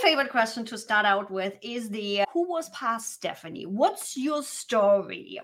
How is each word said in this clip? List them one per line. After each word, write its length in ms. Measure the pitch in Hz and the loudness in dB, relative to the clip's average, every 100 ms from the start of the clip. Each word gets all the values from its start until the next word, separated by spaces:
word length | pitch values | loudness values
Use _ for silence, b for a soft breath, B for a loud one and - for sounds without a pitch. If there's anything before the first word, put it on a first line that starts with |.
favorite 280 | 359 285 262 | 6 4 2
question 340 | 247 226 240 226 | 2 2 0 -8
to 120 | 214 | -8
start 280 | - 214 208 | 0 4 6
out 240 | 196 196 | 4 2
with 260 | 190 196 196 | -2 -4 -6
is 260 | 240 240 220 | -8 -6 -6
the, 340 | 214 202 202 196 | -6 -2 0 2
who 180 | 339 359 | 2 0
was 200 | 330 311 | -2 -6
past 420 | - 247 226 - | -6 -4 -4 -6
Stephanie? 540 | - 170 - 165 165 170 | -8 -8 -8 -12 -10 -6
What's 500 | 202 339 403 - 269 | 2 2 0 -10 -4
your 260 | 277 294 | -2 -2
story? 1000 | 269 - - 226 202 202 185 175 - - | -4 -12 -2 2 6 4 2 -10 -12 -14